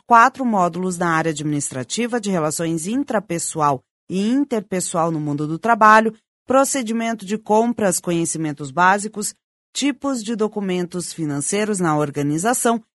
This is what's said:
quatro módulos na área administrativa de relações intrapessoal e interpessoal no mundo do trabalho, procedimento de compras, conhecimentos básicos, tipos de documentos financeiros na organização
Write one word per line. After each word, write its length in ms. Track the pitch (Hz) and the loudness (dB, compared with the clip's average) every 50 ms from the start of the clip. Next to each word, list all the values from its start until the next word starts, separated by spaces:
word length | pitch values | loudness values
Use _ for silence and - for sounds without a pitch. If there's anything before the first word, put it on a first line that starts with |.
| _ | _
quatro 380 | - 233 233 226 262 - - 269 | 6 6 6 8 6 2 0 -2
módulos 520 | 240 220 196 175 175 165 180 185 185 180 | 0 2 2 2 2 0 -2 -4 -4 -4
na 120 | 170 180 170 | -2 0 0
área 220 | 160 160 160 165 | 2 2 0 0
administrativa 840 | 156 147 151 151 147 147 143 - - 131 123 - - 214 240 233 233 | -2 -2 -4 -2 -2 -2 -4 -6 -6 -8 -8 -6 -4 -4 -4 -2 -4
de 140 | 240 202 202 | -4 -2 -2
relações 560 | 190 170 151 156 147 - 170 165 165 160 156 | -2 0 0 -2 -2 -2 -2 -2 -2 -4 -4
intrapessoal 960 | 190 233 269 277 - 226 202 - - 170 165 - - - 160 151 147 139 123 - _ _ _ _ - | -4 -4 -4 -2 -2 -2 -4 -2 -2 -6 -6 -6 -6 -2 0 0 0 0 -2 -6 _ _ _ _ -6
e 200 | 180 190 202 220 | -4 -2 0 0
interpessoal 840 | 254 277 285 - - 220 - - 190 185 175 - - 170 160 170 | 0 0 0 0 -2 -4 -4 -4 -4 -4 -4 -2 -2 0 0 0
no 80 | 165 151 | -2 -2
mundo 260 | 151 147 147 147 151 | -2 -4 -4 -4 -4
do 140 | 151 160 160 | -4 -6 -4
trabalho, 560 | - 226 233 208 220 214 220 220 220 226 220 - _ _ _ _ _ | 0 0 2 6 6 8 8 8 6 2 -2 -6 _ _ _ _ _
procedimento 800 | - 254 269 277 269 - 277 240 214 226 233 226 226 226 226 196 | 2 2 2 4 2 0 -4 -4 -2 -4 -4 -2 -4 -6 -6 -6
de 120 | 180 214 | -6 -6
compras, 640 | 214 - - 208 220 226 240 233 - 214 185 170 - | -6 0 2 2 4 4 2 0 0 0 0 0 -2
conhecimentos 720 | - 180 175 170 165 156 - 160 160 151 147 - 147 135 | -2 -2 0 0 0 -2 -2 -4 -4 -4 -6 -8 -10 -6
básicos, 640 | 131 170 180 185 196 208 196 214 - 202 208 - - _ _ _ _ _ _ _ _ | 0 2 4 4 4 2 -2 -6 -8 -8 -8 -8 -10 _ _ _ _ _ _ _ _
tipos 500 | - 254 285 247 - - 277 269 233 208 | -2 -2 -2 -2 -2 -4 -4 -4 -4 -4
de 100 | 208 240 | -6 -2
documentos 760 | 196 214 208 - 208 202 190 180 180 175 170 180 180 170 - | -2 -2 -2 -2 -4 -4 -2 -2 -2 -2 -4 -6 -8 -8 -8
financeiros 680 | - - 160 147 143 143 143 - 202 208 214 208 214 185 | -8 -6 -4 -4 -4 -4 -4 -2 -2 -2 -2 -2 0 0
na 160 | 180 160 151 | 0 0 2
organização 840 | 151 147 147 139 147 143 147 147 160 180 233 254 - - 233 233 220 - _ | 2 0 -2 -2 -2 -2 -2 -2 0 0 0 0 2 2 0 0 0 -4 _